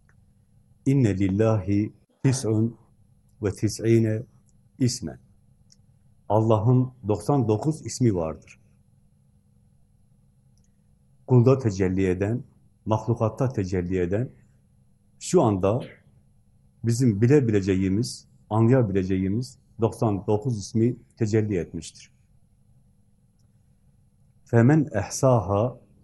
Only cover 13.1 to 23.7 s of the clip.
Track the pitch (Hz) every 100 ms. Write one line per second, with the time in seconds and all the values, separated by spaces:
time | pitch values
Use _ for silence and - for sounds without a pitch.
13.1 | 120 110 - 127 113 92 92 87 92 87
14.1 | 104 139 - _ _ _ _ _ _ _
15.1 | - - 180 120 95 95 127 - - _
16.1 | _ _ _ _ _ _ _ 117 117 127
17.1 | 101 120 147 113 104 95 95 95 101 127
18.1 | - - _ - 110 113 135 101 95 92
19.1 | 95 95 110 127 - _ - 110 - 113
20.1 | 98 110 104 135 104 - 110 120 123 _
21.1 | - 107 110 104 90 80 85 - - -
22.1 | _ _ _ _ _ _ _ _ _ _
23.1 | _ _ _ _ _ _